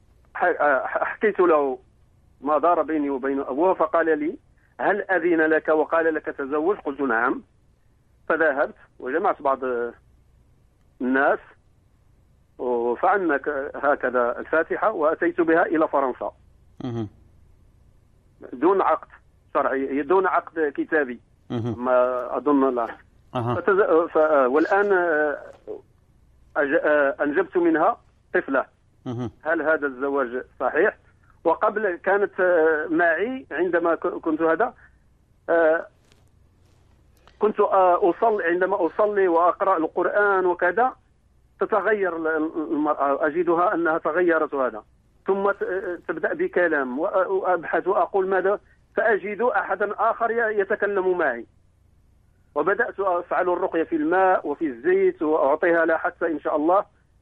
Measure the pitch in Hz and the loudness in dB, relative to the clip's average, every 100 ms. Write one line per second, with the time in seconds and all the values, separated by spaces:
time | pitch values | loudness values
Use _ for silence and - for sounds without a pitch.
0 | _ _ _ - 180 151 147 131 - - | _ _ _ -4 -2 0 2 0 -2 -4
1 | - - 214 196 175 151 139 127 _ _ | -6 -2 -2 2 4 4 2 -4 _ _
2 | _ _ _ _ 139 151 160 170 147 156 | _ _ _ _ -2 2 2 2 0 -2
3 | 143 139 135 139 143 131 185 185 160 170 | -2 -4 -4 -4 -4 0 0 2 0 0
4 | 160 151 151 233 _ _ _ - 143 202 | 2 0 -2 -8 _ _ _ -4 -2 -2
5 | - 185 170 165 156 156 156 156 139 165 | 0 0 2 2 2 2 2 0 2 2
6 | 160 156 156 143 135 151 165 208 151 139 | 0 -2 -8 -10 -6 -2 -2 -2 -6 -4
7 | 139 113 123 269 - _ _ _ _ _ | -2 0 0 -2 -10 _ _ _ _ _
8 | _ _ - 160 156 135 170 - - _ | _ _ -4 0 2 0 -4 -6 -20 _
9 | 127 151 196 151 147 135 131 120 120 - | -6 -2 -2 -2 -2 -2 -2 -4 -6 -10
10 | _ _ _ _ _ _ _ _ _ _ | _ _ _ _ _ _ _ _ _ _
11 | 127 131 147 202 - - _ _ _ _ | -2 2 2 0 -6 -20 _ _ _ _
12 | _ _ _ _ _ - 127 120 120 117 | _ _ _ _ _ -8 -4 -2 -2 0
13 | 180 202 175 139 151 143 143 131 139 127 | 2 2 0 -2 -2 -6 -8 -2 0 0
14 | 131 123 120 120 131 160 165 170 196 208 | 0 0 0 -2 -2 -2 -2 -2 -2 0
15 | 151 156 170 175 165 165 - 160 156 147 | -2 0 -2 0 2 2 2 0 0 0
16 | 135 - 101 - _ _ _ - 127 117 | -2 -4 -8 -10 _ _ _ -12 -8 -6
17 | 104 - - _ - _ _ _ - _ | -8 -12 -20 _ -20 _ _ _ -20 _
18 | _ _ _ _ - 123 160 190 156 160 | _ _ _ _ -18 -2 2 2 2 0
19 | - - _ _ _ 151 131 135 135 135 | -4 -20 _ _ _ -2 0 -2 -2 -4
20 | 139 185 185 160 - 165 151 - - 156 | 2 2 4 0 -2 -4 -4 -2 -2 0
21 | 131 120 _ _ _ 120 117 110 123 127 | 0 -6 _ _ _ -6 -4 -4 2 4
22 | 123 127 123 131 131 143 135 123 113 - | 4 0 -4 -4 2 4 2 0 -4 -8
23 | _ _ _ 127 117 123 190 190 208 160 | _ _ _ -6 -4 -2 0 2 4 2
24 | 165 160 156 147 127 143 165 196 208 185 | 2 2 4 4 4 2 2 2 2 2
25 | 175 151 151 - - - - - - _ | 2 0 0 -4 -12 -20 -16 -16 -18 _
26 | _ _ _ _ _ 156 143 165 165 147 | _ _ _ _ _ -4 0 0 2 2
27 | 139 - 147 147 185 180 170 156 185 - | 2 0 -2 -2 -2 0 2 2 0 -2
28 | _ _ _ 185 151 135 - _ _ _ | _ _ _ -4 -2 -4 -4 _ _ _
29 | 131 120 120 - 151 165 147 156 143 123 | -10 -8 -8 -8 -4 -2 0 0 -2 -4
30 | 139 139 123 123 - _ 127 143 208 - | -4 -2 -2 -6 -10 _ -2 0 0 -2
31 | _ _ _ _ 165 165 214 208 208 175 | _ _ _ _ -2 0 0 0 -4 -2
32 | 190 202 196 - 185 175 160 151 160 160 | 0 0 0 0 2 4 4 2 0 0
33 | 170 160 220 262 269 143 180 170 170 160 | 2 0 -4 -6 -8 -4 0 0 0 0
34 | 175 165 165 156 160 160 240 - - _ | -2 -4 -4 0 0 0 -2 -4 -20 _
35 | _ _ _ _ - 170 160 165 - _ | _ _ _ _ -2 2 4 2 -4 _
36 | _ _ _ _ _ _ _ _ _ _ | _ _ _ _ _ _ _ _ _ _
37 | _ _ - _ 214 - 202 196 185 175 | _ _ -20 _ -2 2 2 4 4 4
38 | 185 165 226 208 170 175 185 196 175 - | 2 2 0 2 0 0 0 0 -2 0
39 | 214 208 190 165 175 - 196 175 160 - | 0 2 2 4 2 2 0 0 0 -2
40 | 175 208 208 190 185 175 180 180 254 - | 0 2 2 2 0 0 0 2 0 -2
41 | _ _ _ _ _ _ 190 214 190 214 | _ _ _ _ _ _ -2 0 0 0
42 | 185 165 160 160 156 165 156 151 151 151 | -2 -2 -2 -2 -2 -4 -4 -2 0 0
43 | 139 139 156 160 175 165 180 170 165 160 | 0 0 0 0 0 2 2 0 0 0
44 | 165 160 180 160 151 143 123 107 - _ | -2 0 2 2 0 -2 -4 -4 -16 _
45 | _ _ - 196 202 196 214 185 180 175 | _ _ -4 0 0 -2 -4 -6 -6 -8
46 | - 160 160 - 185 185 175 151 131 127 | -8 -6 -4 -2 -2 0 2 2 -2 -4
47 | 165 190 180 190 180 175 151 175 170 196 | -2 0 0 0 0 -2 -2 -2 0 0
48 | 165 196 190 190 185 202 - _ _ - | 0 0 0 0 0 -2 -6 _ _ -2
49 | 226 196 196 202 240 202 - 190 208 196 | 0 0 -4 -2 0 0 -2 -4 -4 0
50 | 220 214 226 233 220 214 196 208 208 202 | -2 0 -2 0 0 -2 -2 -2 0 0
51 | 185 175 151 120 - _ _ _ _ _ | 0 0 0 -2 -10 _ _ _ _ _
52 | _ _ _ _ _ 143 160 202 233 - | _ _ _ _ _ -2 0 0 -2 -2
53 | 196 175 175 160 180 175 185 165 156 160 | -2 -2 -2 -2 0 0 -2 -2 -2 -2
54 | 151 180 190 185 156 143 156 117 151 190 | 0 4 4 2 0 -4 -4 -2 0 2
55 | 190 175 151 156 135 151 139 165 165 160 | 2 0 0 2 2 2 2 2 2 0
56 | 180 - 170 147 - 156 156 190 - _ | -2 -4 -4 -4 -4 -2 2 2 0 _
57 | _ _ | _ _